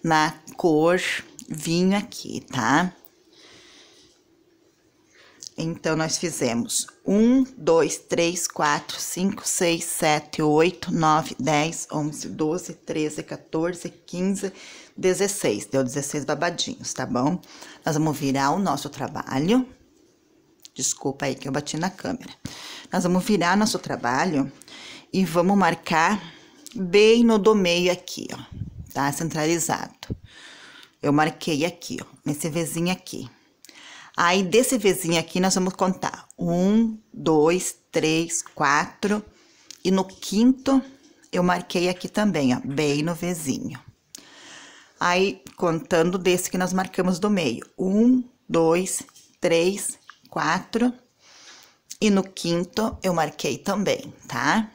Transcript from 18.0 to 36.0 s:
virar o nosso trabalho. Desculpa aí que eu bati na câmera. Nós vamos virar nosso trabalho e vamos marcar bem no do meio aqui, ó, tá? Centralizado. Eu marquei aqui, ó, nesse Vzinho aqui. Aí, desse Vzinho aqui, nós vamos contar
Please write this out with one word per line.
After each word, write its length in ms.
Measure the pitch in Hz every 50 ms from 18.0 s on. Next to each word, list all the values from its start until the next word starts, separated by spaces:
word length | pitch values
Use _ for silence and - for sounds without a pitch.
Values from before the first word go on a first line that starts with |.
| 156 160 143 -
virar 320 | 147 139 131 139 139 139
o 80 | 151 190
nosso 320 | 202 175 143 131 - 147
trabalho. 760 | - - 135 - 151 - - - - 131 147 175 226 262 254 - - _ _ _ _ _ _ _ _ _ _ _ _ _ _ _ _ _ _ - _
Desculpa 520 | - 127 - - - - 143 131 - -
aí 100 | 139 131
que 100 | - -
eu 60 | 147
bati 240 | 135 143 147 - -
na 140 | 156 170 190
câmera. 420 | 185 - - - - - - - - _ _ - - - - - - - - -
Nós 140 | - 180 165
vamos 180 | 180 185 185
virar 340 | 180 - 214 190 170 175 185 202
nosso 200 | 214 214 - 185
trabalho 720 | - - 135 120 - 120 123 135 165 190 156 139 135 131 - - - - - - - - - - - _
e 100 | - 185
vamos 340 | 190 165 160 175 170 185 202
marcar 600 | 202 190 165 160 - - - 175 160 160 175 214 208 - - - - - - _ - - - -
bem 480 | - 190 180 170 202 214 220 226 233
no 160 | 233 233 226 214
do 160 | 185 220 220
meio 380 | 208 185 175 170 175 175 180
aqui, 340 | 175 180 - - - - - -
ó, 60 | - - - - - - - - - - - - -
tá? 180 | 131 139 143
Centralizado. 1040 | 139 - 165 160 - 160 151 156 170 170 - - 131 - - - - _ - - - - - - - - - - - - - - - - - _ _ _
Eu 100 | - 143
marquei 540 | 143 147 156 160 160 - - - 160 135 151
aqui, 320 | 175 170 - - - - -
ó, 40 | - - - - _
nesse 240 | 151 147 147 - 165
Vzinho 420 | 147 170 165 151 - 165 170 175
aqui. 400 | 185 180 - - - - - - - _ _ _ _ _ _ - _ - - - - - - - _
Aí, 260 | - 170 170 180 190
desse 360 | 196 175 160 220 254 247 269 247
Vzinho 420 | 202 202 180 185 - 165 165 165
aqui, 200 | 160 - - 185
nós 140 | 185 190 185
vamos 200 | 196 185 196 -
contar 520 | - 196 185 185 -